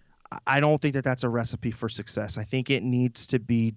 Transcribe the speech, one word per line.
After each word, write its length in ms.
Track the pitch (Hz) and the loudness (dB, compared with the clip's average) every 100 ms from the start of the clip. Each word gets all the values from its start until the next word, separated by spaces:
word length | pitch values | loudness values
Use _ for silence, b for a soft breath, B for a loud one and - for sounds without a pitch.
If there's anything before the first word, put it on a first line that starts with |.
| b b - | b b -16
I, 80 | - - | -8 0
I 140 | 139 | 4
don't 200 | 151 151 | 6 4
think 140 | 147 135 | 2 0
that 100 | 131 | 0
that's 200 | 127 123 | 0 0
a 40 | |
recipe 420 | 117 117 98 120 | 0 -2 -4 -6
for 180 | 110 117 | -4 -6
success. 480 | - - - 104 110 | -6 -8 -6 -6 -8
I 80 | 104 | -4
think 260 | 131 127 | -4 0
it 120 | 135 | 0
needs 440 | 120 123 123 - - | 2 2 0 -2 -2
to 100 | 127 | -2
be 340 | 107 117 113 | 2 2 2